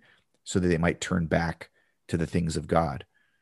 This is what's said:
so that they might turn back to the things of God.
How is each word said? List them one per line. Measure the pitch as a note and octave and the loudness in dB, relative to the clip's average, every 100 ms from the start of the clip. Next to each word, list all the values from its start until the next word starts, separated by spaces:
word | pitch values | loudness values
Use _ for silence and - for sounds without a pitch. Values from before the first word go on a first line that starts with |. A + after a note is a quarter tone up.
| _ _ _ _ - | _ _ _ _ -4
so | G2 | 0
that | F2+ | 2
they | E2 | 4
might | E2+ - | 2 0
turn | - F2+ E2 | -2 -2 2
back | E2 E2+ - - _ _ _ - | 0 0 -6 -14 _ _ _ -6
to | E2+ | -4
the | D#2 | 0
things | F2 E2 D#2 | 0 -2 -4
of | D2 | 0
God. | E2 D#2 C2+ - _ _ _ | 0 0 -4 -14 _ _ _